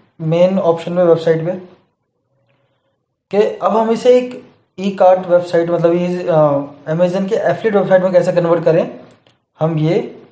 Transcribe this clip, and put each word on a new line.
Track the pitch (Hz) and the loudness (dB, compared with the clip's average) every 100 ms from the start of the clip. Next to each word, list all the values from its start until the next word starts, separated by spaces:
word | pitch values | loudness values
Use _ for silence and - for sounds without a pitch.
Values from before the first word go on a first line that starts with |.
| _ - | _ -8
main | 160 170 180 190 | -2 0 2 0
option | 165 165 - | -2 -2 -4
में | 175 | 0
website | 175 160 165 160 160 | 2 2 2 -2 -2
पे, | 190 - _ _ _ _ _ _ _ _ _ _ _ _ _ _ _ _ | -8 -12 _ _ _ _ _ _ _ _ _ _ _ _ _ _ _ _
कि | 196 220 - | 0 0 0
अब | 185 214 | -2 0
हम | 220 | 0
इसे | 226 247 247 | 0 4 2
एक | 247 - - _ _ - | 2 -10 -20 _ _ -8
ई | 190 - | -6 2
कार्ट | 185 185 175 | 4 4 2
website, | 175 175 170 170 | 0 2 -2 0
मतलब | 170 170 | 0 0
ये, | 175 175 180 | 0 -2 -4
अ, | 175 156 151 139 139 - - | -2 2 2 0 -6 -12 -6
Amazon | 165 180 185 190 | -2 0 -2 -4
के | 220 | -2
affiliate | 160 170 226 202 | -2 -2 -2 0
website | 185 190 | 2 2
में | 185 | 2
कैसे | 180 185 | 0 2
convert | 170 170 170 | 0 0 0
करें, | 160 160 - - - - _ _ _ - | 2 0 -2 -8 -20 -20 _ _ _ -6
हम | 160 160 | -4 -2
ये | 156 202 240 - - | 0 -2 -4 -12 -10